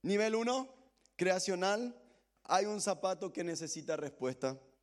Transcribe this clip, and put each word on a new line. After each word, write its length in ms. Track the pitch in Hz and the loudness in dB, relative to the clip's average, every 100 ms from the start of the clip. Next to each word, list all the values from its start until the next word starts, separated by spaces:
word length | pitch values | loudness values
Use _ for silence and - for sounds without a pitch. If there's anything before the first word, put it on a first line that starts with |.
nivel 340 | - 202 220 226 | 2 2 4 2
uno, 360 | 233 262 262 - - _ _ - | 2 0 -2 -12 -20 _ _ -2
creacional, 840 | 180 185 185 180 190 208 247 240 - _ _ _ | 2 2 2 2 2 2 0 -8 -20 _ _ _
hay 220 | - 185 208 | 0 2 2
un 140 | 208 | -2
zapato 520 | 202 185 190 185 190 | -2 0 -2 -2 -4
que 100 | - | -4
necesita 540 | 170 160 160 160 151 151 | -4 -4 -6 -8 -4 -4
respuesta 640 | 143 - 127 131 135 135 - _ | -4 -2 -2 0 -2 -4 -14 _